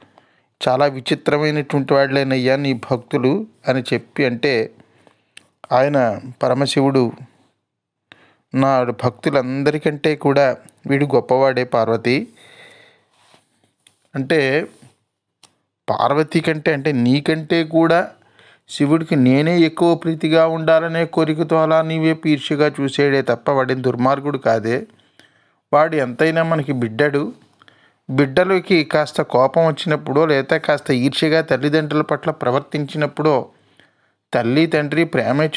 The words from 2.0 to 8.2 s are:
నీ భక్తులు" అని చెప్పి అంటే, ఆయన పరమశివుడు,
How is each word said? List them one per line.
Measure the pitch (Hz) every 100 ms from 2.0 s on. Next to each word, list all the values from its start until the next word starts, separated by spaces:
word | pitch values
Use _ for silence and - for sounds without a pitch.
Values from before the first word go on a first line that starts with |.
| 135 139 135 131 127 135
నీ | 143
భక్తులు" | 123 - 123 - 143 127 185 220 _ -
అని | 131 120
చెప్పి | 120 - - 135
అంటే, | 120 143 120 110 - _ _ _ _ _ - _ _ -
ఆయన | 127 139 143 120 101 131 -
పరమశివుడు, | 131 127 139 143 139 135 120 - - _ _ _ _ _ _ _ _ -